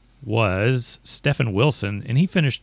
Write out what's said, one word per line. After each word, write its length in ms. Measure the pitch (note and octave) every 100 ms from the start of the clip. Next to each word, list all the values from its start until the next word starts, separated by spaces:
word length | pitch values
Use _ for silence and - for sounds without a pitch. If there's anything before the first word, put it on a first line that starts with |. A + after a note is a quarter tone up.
| _ -
was 760 | A2+ A2+ G#2 F#2 A2+ B2+ A#2 -
Stefan 500 | - - C#3+ C#3 A2
Wilson, 500 | F#2+ D3 - G2+ G2+ -
and 120 | B2+
he 80 | F#3
finished 340 | F#3+ C#3+ -